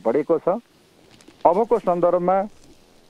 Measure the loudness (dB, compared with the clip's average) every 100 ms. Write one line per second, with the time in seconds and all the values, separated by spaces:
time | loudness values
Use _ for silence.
0 | -2 -2 0 -2 -2 -4 -8 _ _ _
1 | _ -20 -20 -2 0 2 0 0 0 0
2 | 0 2 0 0 -2 -10 -20 -20 _ _